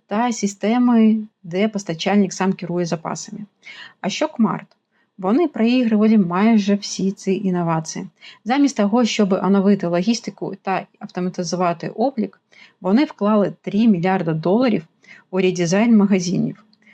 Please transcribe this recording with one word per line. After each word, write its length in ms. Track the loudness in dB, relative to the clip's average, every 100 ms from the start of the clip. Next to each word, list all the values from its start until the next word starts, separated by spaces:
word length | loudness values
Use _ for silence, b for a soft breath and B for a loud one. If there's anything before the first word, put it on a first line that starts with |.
| _
та 240 | -2 -2
системи, 840 | -2 -6 -4 -2 2 4 4 4 2 -4 _
де 240 | -8 -2 -2
постачальник 680 | -2 -8 -6 0 2 2
сам 200 | 0 -4
керує 320 | -2 -6 -4 -4
запасами. 540 | -4 -6 -10 -10 -14 -16 _ B B B B
А 80 | -8
що 180 | -4 -6
Кмарт? 400 | 0 -2 -2 -10 _ _ _ _ -6
Вони 300 | 0 2 0
проігрували 720 | 0 2 2 2 2 4 4
майже 580 | 2 2 4 4 2 -2
всі 360 | -2 -4 -4
ці 200 | -4 -4
інновації. 760 | -2 -2 -2 -2 -2 -4 -12 -14 _ B B -4
Замість 320 | 0 2 2
того, 280 | 0 2 0
щоб 280 | 2 0
оновити 540 | 2 2 2 4 2 0
логістику 680 | 0 0 -2 -6 -10 -10 -8
та 240 | -6 -6 -6 _
автоматизувати 920 | -12 -6 -6 -6 -6 -2 -2 -2 -8
облік, 520 | -4 -4 -2 -8 -8 _ b b b
вони 240 | 0 0 0
вклали 480 | -2 0 2 0 -4
три 260 | -6 0 2
мільярда 460 | 2 0 0 -2
доларів 540 | -2 0 2 2 -2 -6 _ B B _
у 80 | -2
редизайн 580 | -2 0 0 2 4 4
магазинів. 680 | 4 2 0 -2 -4 -8 _ _ b